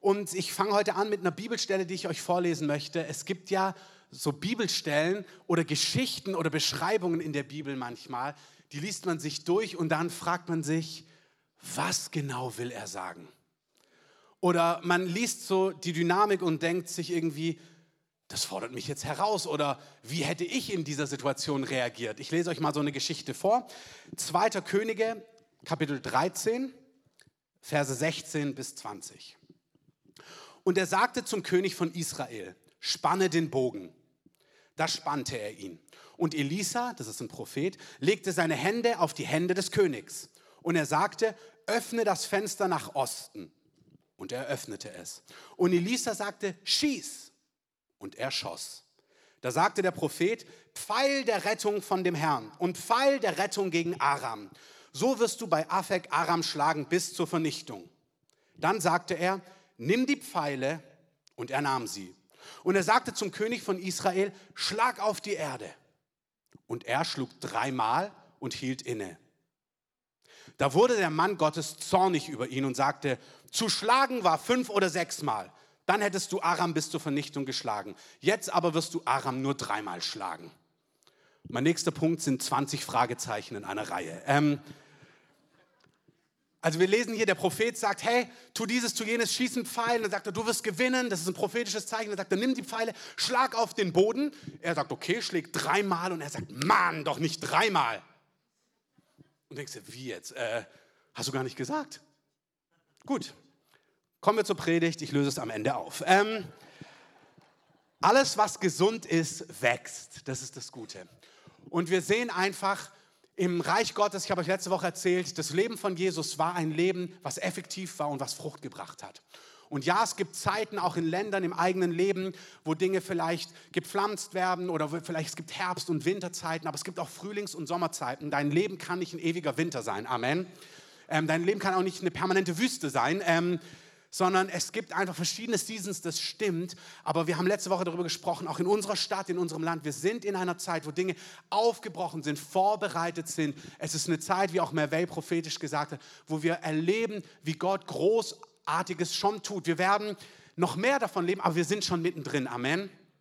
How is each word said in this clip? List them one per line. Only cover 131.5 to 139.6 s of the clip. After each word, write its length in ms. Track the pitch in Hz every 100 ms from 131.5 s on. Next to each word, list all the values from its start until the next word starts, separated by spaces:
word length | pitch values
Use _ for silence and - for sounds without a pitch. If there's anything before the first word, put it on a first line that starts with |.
| 208
kann 160 | 196 185
auch 80 |
nicht 180 | 190 180
eine 80 | 180
permanente 480 | - 185 190 185 165
Wüste 320 | 254 - 147
sein, 320 | 135 123 185 170
ähm, 340 | 165 175 170 - - - - _
sondern 360 | - 185 185 190
es 240 | 170 -
gibt 220 | 220 202
einfach 220 | 170 190 156
verschiedene 420 | 165 - 226 214
Seasons, 440 | - 220 190 185
das 200 | 175 160
stimmt. 560 | - - 214 165 180 - - -
Aber 240 | - 156 160
wir 100 | 160
haben 100 | 185
letzte 220 | 202 185
Woche 140 | 185
darüber 200 | 180 170
gesprochen, 440 | 170 160 - 160 165
auch 120 | 139
in 60 | 180
unserer 300 | 208 196 202
Stadt, 340 | - 196 190
in 80 | 180
unserem 240 | 170 156